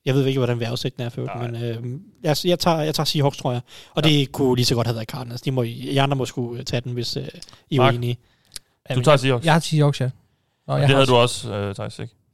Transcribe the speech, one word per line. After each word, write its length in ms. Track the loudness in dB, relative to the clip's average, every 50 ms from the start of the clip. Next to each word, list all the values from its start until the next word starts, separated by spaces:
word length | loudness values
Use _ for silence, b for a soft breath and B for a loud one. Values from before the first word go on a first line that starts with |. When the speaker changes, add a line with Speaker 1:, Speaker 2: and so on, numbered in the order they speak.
| -2
Speaker 1:
Jeg 100 | 0 2
ved 100 | 2 2
ikke, 140 | 2 2 0
hvordan 200 | 2 0 0 -2
vejrudsigten 440 | -2 -4 -4 -4 -6 -6 -6 -6 -8
er 60 | -8
for 120 | -6 -8
øvrigt, 320 | -8 -8 -6 -6 -6 -6 -6
Speaker 2:
Nej. 200 | -6 -6 -6 -6 -6
Speaker 1:
men, 120 | -8 -10 -10
øh, 60 | -12 -14 -18 _ _ -2
jeg, 120 | -2 -2 0 2
jeg 140 | 0 0 2
tager, 220 | 2 0 2 2
jeg 140 | 0 -2 -2
tager 100 | -2 -2
Seahawks, 320 | -2 0 2 2 0 0 -2
tror 140 | -4 -4
jeg. 100 | -4 -4 -6 B B B B B B
Og 80 | 0 2
Speaker 2:
Ja. 60 | 2
Speaker 1:
det 220 | 4 4 2 0
kunne 240 | -2 0 2 2 2
lige 100 | 2 2
så 100 | 0 0
godt 120 | 0 0 -2
have 80 | -2
været 120 | -4 -6 -10
Cardinals. 340 | -10 -12 -12 -12 -12 -8
De 100 | -6 -4
må, 120 | -2 -2 -2
I 340 | -2 -4 -8 -8 -4 0 0
andre 180 | 2 2 0 -2
må 80 | -4
sgu, 300 | -6 -4 -6 -6 -6 -8
øh, 80 | -10 -8
tage 180 | -4 -4 -4
den, 100 | -4 -4 -6
hvis, 240 | -6 -6 -6 -6 -8
øh, 100 | -8 -10 -14 -16 -20 b b b b b
I 60 | 2
er 60 | 4
Speaker 2:
Mark, 120 | 4 4 4
Speaker 1:
uenige. 200 | 2 -2 -4 -4
Speaker 2:
du 60 | -6 B B B B B B B B B B B B _ -4
Speaker 3:
Jamen, 140 | -2 2 4
Speaker 2:
tager 100 | 6 6
Speaker 3:
jeg, 60 | 6
Speaker 2:
Seahawks. 260 | 6 2 0 2 4
Speaker 3:
jeg 80 | 4 4
har 60 | 4
Seahawks, 420 | 2 2 2 2 2 2 2 0
ja. 40 | -4 -6 -6 -10 _ _ _ _ _ _ _ _ _ -4
Nå, 60 | -2
Speaker 2:
Og 60 | 2
Speaker 3:
jeg 20 |
Speaker 2:
det 60 | 4 4
Speaker 3:
har 60 | 6
Speaker 2:
havde 100 | 6 6 6
du 40 | 6 6 6 4
Speaker 3:
s- 160 | 0 -4 -8
Speaker 2:
også, 80 | -6 -6
øh, 220 | -4 -4 -6 -6
Theis, 240 | -8 -10 -10 -10 -12
ikke? 140 | -14 -14 _ _ _ _